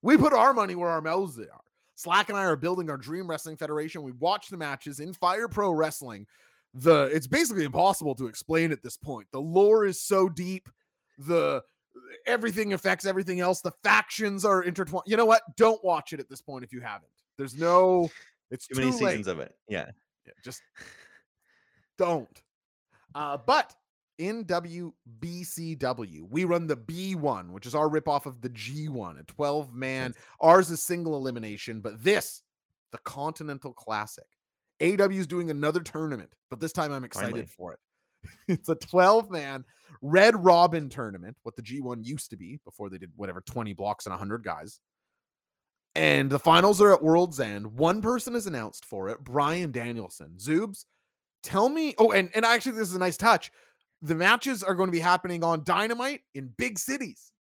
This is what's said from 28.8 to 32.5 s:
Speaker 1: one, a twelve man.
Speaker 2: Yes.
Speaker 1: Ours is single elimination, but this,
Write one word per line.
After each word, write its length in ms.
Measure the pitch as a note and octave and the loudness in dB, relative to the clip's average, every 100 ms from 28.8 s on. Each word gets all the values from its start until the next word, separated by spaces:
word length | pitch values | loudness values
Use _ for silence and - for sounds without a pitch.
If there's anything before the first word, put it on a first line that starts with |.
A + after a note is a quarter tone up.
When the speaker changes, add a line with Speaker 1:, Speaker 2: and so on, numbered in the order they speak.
| D#3 | -8
Speaker 1:
one, 300 | B2+ F#2 C#2+ | -8 -10 -14
a 40 | |
twelve 500 | D#2 - D3 D3 C3+ | -20 -4 -2 -2 -4
man. 400 | A#2+ C3 C3 C3 - | -8 -6 -4 -6 -10
Speaker 2:
Yes. 80 | - _ | -20 _
Speaker 1:
Ours 300 | D#3+ F#3 E3+ | 8 8 6
is 120 | E3 | -2
single 340 | - F3 E3 D3 | -4 -4 -4 -4
elimination, 640 | C3 A#2+ A2 G#2 - A2 | -4 -6 -10 -10 -10 -10
but 220 | G#2 A2 | -10 -2
this, 400 | C3 G3+ - - _ | 2 2 0 -14 _